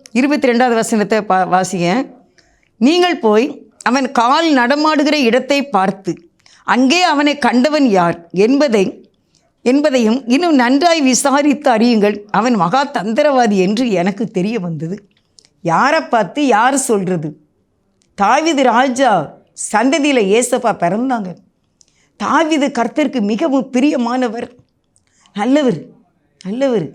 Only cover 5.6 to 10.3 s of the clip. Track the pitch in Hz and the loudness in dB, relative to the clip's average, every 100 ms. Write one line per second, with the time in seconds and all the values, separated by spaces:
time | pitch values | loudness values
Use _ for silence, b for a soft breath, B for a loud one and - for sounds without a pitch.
5.6 | 277 196 190 196 - - - _ b b | 0 -2 -2 -4 -8 -10 -14 _ b b
6.6 | - 220 262 349 359 285 294 285 240 233 | -2 0 2 2 2 2 0 0 0 2
7.6 | 294 302 262 190 170 165 - 175 220 277 | 2 2 2 2 0 -2 -4 0 2 2
8.6 | 285 214 190 - - _ _ _ _ _ | 2 0 -2 -6 -20 _ _ _ _ _
9.6 | 240 277 302 262 220 254 226 | 0 2 2 2 2 0 0